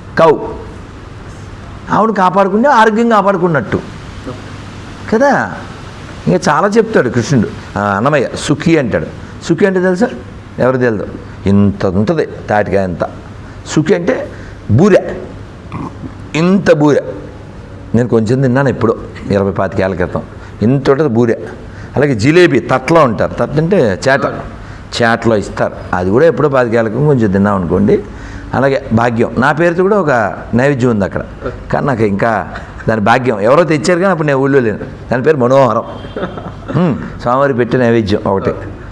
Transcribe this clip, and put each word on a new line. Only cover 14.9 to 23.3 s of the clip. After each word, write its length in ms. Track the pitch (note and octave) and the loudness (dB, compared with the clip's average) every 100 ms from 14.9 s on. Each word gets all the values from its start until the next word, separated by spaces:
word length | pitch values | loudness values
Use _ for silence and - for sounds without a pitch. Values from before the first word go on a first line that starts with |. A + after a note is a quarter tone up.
| A3+ - - - - - - - - - - - - - | 4 2 -8 -10 -14 -16 -18 -14 -12 -12 -12 -14 -14 -6
ఇంత 380 | D3 F3 F#3+ E3 | 0 2 4 4
బూరె. 280 | D#3+ D3 C3+ - - - - - - - - - | 4 6 4 0 -6 -12 -16 -18 -18 -18 -16 -2
నేను 140 | A2 B2 | 0 2
కొంచెం 340 | A2+ G#2+ C3 | 2 2 2
తిన్నాను 260 | C#3 B2+ C#3 | 2 2 2
ఎప్పుడో, 280 | - G#3+ - - - - | 2 0 0 -6 -10 -2
ఇరవై 220 | G2 G2 | 0 0
పాతికేళ్ల 420 | F#2+ F#2+ G2 F#2+ | 0 -2 0 0
క్రితం. 280 | F2 F2 E2+ - - - - | 0 -2 -4 -8 -14 -16 -2
ఇంత 280 | G#2+ C#3 C3 | 0 2 2
ఉంటుంది 200 | C#3 D3 | 2 2
బూరె. 260 | A2+ A#2+ - - - - - - - | 2 2 0 -6 -14 -16 -16 -6 0
అలాగే 180 | C#3+ | 0
జిలేబీ 460 | A#2 B2 E3+ E3+ C3 | 2 4 6 6 4
తట్లో 440 | - B2+ B2 E3 | 0 -2 2 4
ఉంటారు, 300 | C3+ F#2 F2 | 4 2 -2